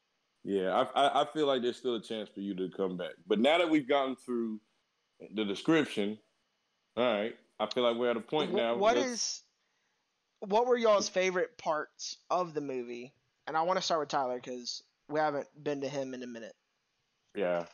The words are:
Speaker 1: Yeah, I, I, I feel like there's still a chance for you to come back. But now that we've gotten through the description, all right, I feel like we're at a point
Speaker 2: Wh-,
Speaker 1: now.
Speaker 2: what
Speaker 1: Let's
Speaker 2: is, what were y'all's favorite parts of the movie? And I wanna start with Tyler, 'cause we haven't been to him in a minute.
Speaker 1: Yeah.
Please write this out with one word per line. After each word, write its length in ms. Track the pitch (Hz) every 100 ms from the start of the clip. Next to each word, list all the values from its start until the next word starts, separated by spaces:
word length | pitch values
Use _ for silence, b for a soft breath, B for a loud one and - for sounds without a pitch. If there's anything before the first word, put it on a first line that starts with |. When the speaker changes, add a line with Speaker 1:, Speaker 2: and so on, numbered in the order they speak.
| _ _ _ _
Speaker 1:
Yeah, 260 | 98 98 92
I, 120 | 101 135 - 139
I, 140 | 139
I 20 | 143
feel 140 | 156 143
like 140 | 131
there's 160 | 120 113
still 180 | 127 117
a 60 |
chance 280 | - 110 101
for 100 | -
you 160 | 98 92
to 140 | 92 -
come 220 | 95 90
back. 160 | 85 - 90
But 140 | 104
now 180 | 127 170
that 120 | 170
we've 180 | 156 127
gotten 280 | 143 135 127
through 460 | - 120 113 107 - _ _ _ _ _ 80
the 100 | 95
description, 760 | 104 95 - 160 135 - 104 107 _ _ _ _ _ _ _ -
all 80 |
right, 320 | 123 107 110 - _ _
I 60 | 107
feel 160 | 131
like 140 | 120 117
we're 140 | 123
at 60 | 113
a 40 |
point 320 | 107 151 143
Speaker 2:
Wh-, 0 |
Speaker 1:
now. 220 | 208 117 120
Speaker 2:
what 180 | 208 240
Speaker 1:
Let's 140 | 262
Speaker 2:
is, 340 | 226 - - - _ _ _ _ _ _ _ _ _
what 280 | 208 208 247
were 100 | 247
y'all's 320 | 226 202 196
favorite 480 | - 185 180 160 -
parts 600 | 180 151 - _ - - _
of 240 | 170 175
the 80 | 151
movie? 520 | 139 131 120 120 120 _ _ _ -
And 100 | 156
I 60 |
wanna 180 | 170 185
start 200 | - 165
with 80 | 143
Tyler, 300 | 147 131 127
'cause 440 | 127 127 120 - - _ -
we 120 | 147
haven't 280 | 151 143 - 147
been 200 | 151 143
to 80 | 139
him 240 | 143 131
in 100 | 127
a 40 | 123
minute. 280 | 113 107 - _ _ _ _ _ _ _ -
Speaker 1:
Yeah. 300 | 90 87 85